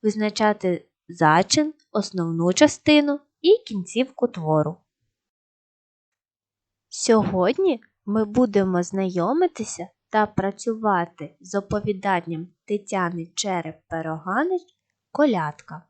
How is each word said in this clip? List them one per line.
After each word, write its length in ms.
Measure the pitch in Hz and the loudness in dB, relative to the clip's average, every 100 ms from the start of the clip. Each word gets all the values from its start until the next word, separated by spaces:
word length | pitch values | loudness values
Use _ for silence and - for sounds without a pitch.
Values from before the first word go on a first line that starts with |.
визначати 800 | 214 208 214 208 214 214 185 175 - _ _ | -2 -2 -4 0 0 2 -2 -2 -6 _ _
зачин, 640 | 170 160 160 190 - 302 - _ | 0 4 4 4 0 0 -4 _
основну 640 | 220 202 185 165 165 170 | -6 -4 -4 -4 0 0
частину 680 | 185 - - - 302 285 285 _ _ | 4 4 4 4 4 4 -4 _ _
і 160 | 330 453 - | 4 4 2
кінцівку 600 | 208 180 226 262 - 240 | -8 -6 -2 -4 -2 -4
твору. 500 | - 156 156 151 175 _ _ _ _ _ _ _ _ _ _ _ _ _ _ _ _ _ _ _ _ _ | -2 0 2 0 -6 _ _ _ _ _ _ _ _ _ _ _ _ _ _ _ _ _ _ _ _ _
Сьогодні 960 | - - 220 196 185 180 269 381 240 _ _ - | -8 2 4 4 2 0 2 0 0 _ _ -4
ми 200 | 214 214 | -2 0
будемо 580 | 220 247 202 190 180 | 2 2 2 2 0
знайомитися 1040 | 175 190 190 180 175 294 349 - 220 - 185 _ _ | -2 -2 -2 -2 -2 0 0 -2 -12 -10 -14 _ _
та 160 | 214 208 | -2 0
працювати 1080 | - 190 196 - 220 220 185 170 _ 147 _ | -2 -4 -4 -8 -4 0 0 -2 _ -18 _
з 160 | 180 202 | -6 -6
оповіданням 920 | 196 208 208 196 202 185 175 165 175 _ _ | -4 -6 -4 -4 -2 -2 -2 -8 -10 _ _
Тетяни 600 | 208 202 196 175 175 165 - | -8 -4 -4 -2 -4 -10 -8
Череп-Пероганич 1300 | 208 180 160 156 _ 165 160 160 170 208 330 370 - _ _ _ _ | -4 -4 -6 -14 _ -8 -6 -8 -4 -2 -2 -2 -6 _ _ _ _
"Колядка". 720 | - 294 202 151 - - 160 | 0 2 2 -2 -8 -18 -18